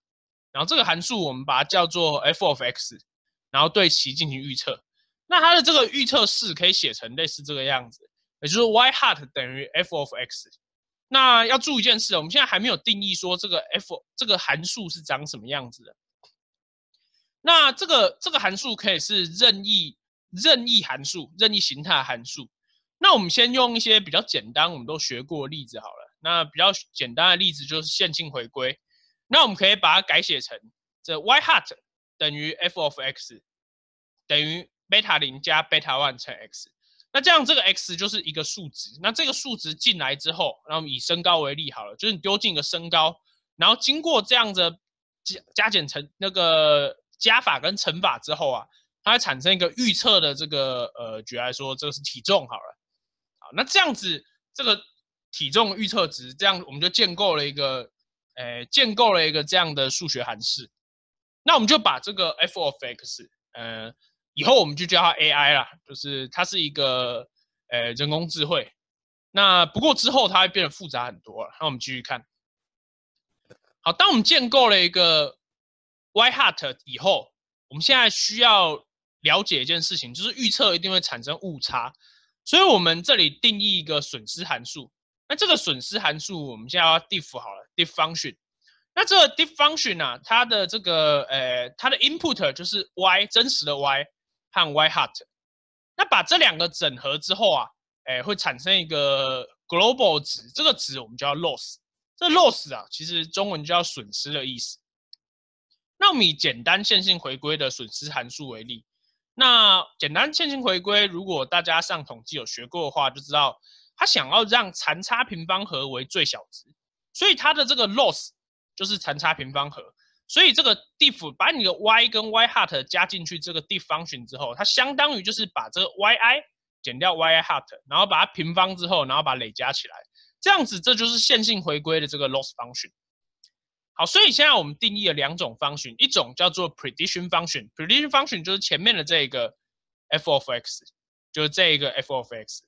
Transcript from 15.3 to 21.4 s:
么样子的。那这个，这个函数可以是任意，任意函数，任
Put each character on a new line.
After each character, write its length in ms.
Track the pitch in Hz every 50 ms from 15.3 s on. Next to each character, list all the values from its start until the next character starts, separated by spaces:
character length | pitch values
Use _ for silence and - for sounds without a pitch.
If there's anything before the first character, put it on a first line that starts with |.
| -
么 100 | 123 104
样 240 | 120 143 143 131 120
子 140 | 117 - 117
的。 100 | - - _ _ _ _ _ _ _ _ _ _ _ _ _ _ _ _ _ _ _ _ _ _ _ _ _ _ _ _ _
那 300 | _ 320 339 330 302 277
这 160 | 254 - 381
个， 300 | 330 330 247 208 180 - _
这 100 | - 359
个 80 | 311 285
函 180 | 202 190 190
数 180 | 196 - 262 220
可 180 | - - 214 190
以 60 | 160
是 260 | - - 208 196 180
任 400 | 165 165 185 240 240 202 196 196
意， 320 | 208 214 196 170 147 - _ _ _ _ _ _ _
任 360 | - 180 220 311 302 247 233
意 160 | 247 240 214 -
函 220 | - 131 135 139
数， 280 | - - 180 147 - 170
任 140 | 180